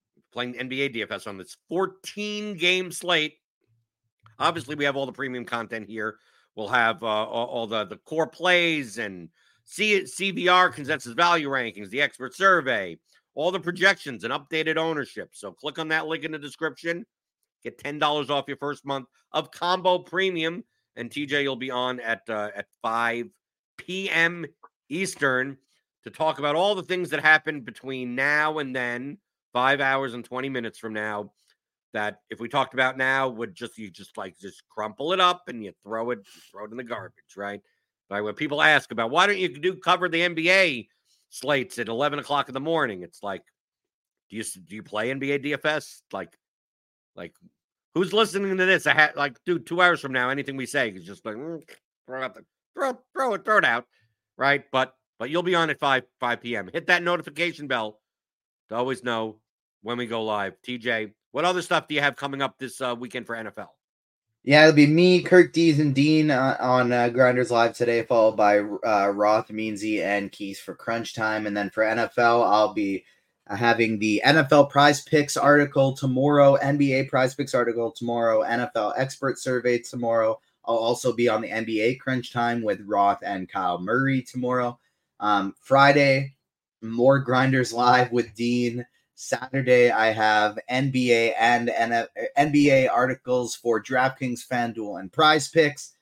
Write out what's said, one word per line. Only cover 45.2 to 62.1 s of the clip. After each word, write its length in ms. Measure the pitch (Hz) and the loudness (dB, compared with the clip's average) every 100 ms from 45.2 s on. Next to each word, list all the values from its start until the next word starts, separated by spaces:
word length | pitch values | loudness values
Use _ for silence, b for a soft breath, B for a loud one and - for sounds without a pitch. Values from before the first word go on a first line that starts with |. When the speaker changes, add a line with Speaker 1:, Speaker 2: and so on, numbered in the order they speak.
| 135 | -4
Speaker 1:
A 60 | 143 | -4
D 160 | 143 | -4
F 100 | 147 | -4
S? 380 | 151 151 - - _ | -4 -4 -6 -18 _
Like, 240 | 98 90 _ _ _ _ _ _ _ _ 95 | -12 -12 _ _ _ _ _ _ _ _ -18
like, 180 | 87 - _ _ _ _ _ | -18 -18 _ _ _ _ _
who's 180 | 160 180 | -4 -2
listening 440 | 208 208 190 196 190 | 0 0 -2 -4 0
to 100 | 185 | 2
this? 200 | 175 147 | 2 2
I 60 | |
ha-, 200 | 143 151 143 | 4 2 2
like, 220 | 143 120 - | -4 -6 -6
dude, 200 | 170 165 | -6 -4
two 140 | 170 | 2
hours 200 | 180 156 | 2 2
from 120 | 139 | -2
now, 160 | 131 123 | -2 -2
anything 280 | 139 139 135 | -2 -6 -8
we 100 | 123 | -6
say 240 | 143 117 | -4 -4
is 140 | 95 | -6
just 200 | 87 95 | -16 -14
like, 120 | 117 107 | -12 -10
mm, 260 | 156 165 - - _ _ - | -12 -14 -16 -20 _ _ -14
throw 160 | - | -8
out 120 | - | -8
the, 100 | - _ _ _ | -10 _ _ _
throw, 240 | - 269 254 _ | -6 -4 -4 _
throw 200 | - 269 | -4 -4
it, 100 | 196 | -2
throw 140 | - 214 | 2 4
it 60 | |
out, 220 | 147 117 - _ _ _ _ - | 4 2 -4 _ _ _ _ -2
right? 280 | 135 143 - | 2 2 0
But, 220 | 131 131 _ _ _ | 0 0 _ _ _
but 100 | 123 | -4
you'll 140 | 165 | -2
be 100 | 175 | 2
on 160 | 175 160 | 2 2
at 80 | 143 | 0
five, 240 | 143 131 - _ | 2 0 0 _
five 220 | 123 117 | -4 -4
P 160 | 120 113 | -4 -6
M. 120 | 92 | -6
Hit 160 | 165 151 | -6 0
that 160 | 175 | 0
notification 640 | 175 175 151 143 170 147 143 | 2 -4 -4 -6 -6 -6 -6
bell 320 | 123 107 107 _ _ _ _ _ _ _ | -4 -4 -10 _ _ _ _ _ _ _
to 60 | |
always 300 | 110 127 131 | -4 -4 -4
know 320 | 123 117 110 110 _ _ _ _ | -4 -4 -4 -8 _ _ _ _
when 140 | 107 120 | -8 -6
we 100 | 120 | -4
go 180 | 117 | -4
live. 360 | 110 104 98 - | -2 -2 -4 -8
T 140 | - 123 | -12 -8
J, 360 | 120 113 107 - _ | -4 -4 -4 -12 _
what 140 | 135 | -2
other 180 | 170 180 | 0 0
stuff 240 | 170 165 - | 0 -2 -2
do 80 | |
you 60 | 147 | -2
have 160 | 143 | 0